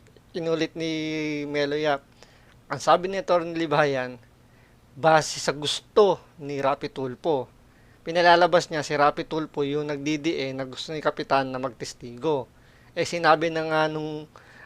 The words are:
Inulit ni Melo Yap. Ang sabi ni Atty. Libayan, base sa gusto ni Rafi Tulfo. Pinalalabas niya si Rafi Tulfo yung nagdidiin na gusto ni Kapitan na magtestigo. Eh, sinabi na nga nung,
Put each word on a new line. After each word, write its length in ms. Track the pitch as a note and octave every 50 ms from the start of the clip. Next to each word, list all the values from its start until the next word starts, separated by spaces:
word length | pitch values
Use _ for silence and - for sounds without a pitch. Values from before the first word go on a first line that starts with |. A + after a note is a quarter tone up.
| _ - _ - _ _ -
Inulit 380 | F3+ E3 E3 E3 D#3+ D#3+ D#3
ni 160 | - E3+ E3 E3 D#3+ D#3 D#3 D#3 D#3 D#3 D3+ D3+ D3+ D3 D3
Melo 300 | C#3+ D3 D3 D3 C#3+ D3
Yap. 300 | D3+ D3+ D3+ C#3+ C#3 - _ _ _ - - - - - - - - _ -
Ang 100 | C#3+ C#3
sabi 320 | - - D#3+ F3 F3 F#3
ni 80 | G3 F#3+
Atty. 160 | F#3 - F3+ F3 E3 E3+
Libayan, 640 | E3+ E3 E3 D#3 D3 D3 D3+ C#3+ C#3 C3 B2+ B2+ B2+ B2 - - _ _ _ _ - _ - _ _ _ _ _ _
base 420 | C#3 B2 D#3+ D#3+ D#3 D3+ - -
sa 160 | - - -
gusto 640 | C#3 C#3+ D3+ C#3+ - - - _ _ - G#3 G3 E3 - - - - -
ni 260 | D3 C#3 C#3+ C#3 C#3
Rafi 240 | C3+ C#3 - - C#3+
Tulfo. 600 | - - C3+ C3 B2 - - F3 D#3 C3+ A#2+ - - - - - _ _ _ - - _
Pinalalabas 680 | _ E3 E3 F3+ F3 F3 E3+ E3+ F3 E3+ E3 F3 D#3 -
niya 100 | E3+ D3+
si 140 | C#3 - D#3
Rafi 320 | C#3+ C#3+ D3 C#3+ - D#3
Tulfo 420 | - E3 D#3+ D#3 D3 - D3 C#3+ C#3
yung 220 | C#3+ D3+ D3+ D3
nagdidiin 680 | D3 C#3 C#3 D3 D#3 D3+ C#3+ E3 E3 D3 C3+ C3+ C3
na 80 | C3 C3+
gusto 320 | C3 B2+ - - - D#3+
ni 60 | D3+
Kapitan 480 | C#3 D3+ - - D3+ - D3 C3+ C3+ C3
na 100 | C3 B2+
magtestigo. 880 | B2+ C3+ B2+ - D3 - - - - B2 A#2+ A#2+ B2 D#3+ D3+ C3+ A#2 - _ - - - - - - - -
Eh, 100 | F3 E3
sinabi 460 | - - E3+ E3 D#3+ D#3+ D#3 D#3+ E3
na 160 | D#3+ D#3+ D#3+
nga 160 | D#3+ D#3 D#3 D#3
nung, 380 | D#3 D#3 D#3 D3+ D#3 D3+ D3+ D3+ - _ - - - - - -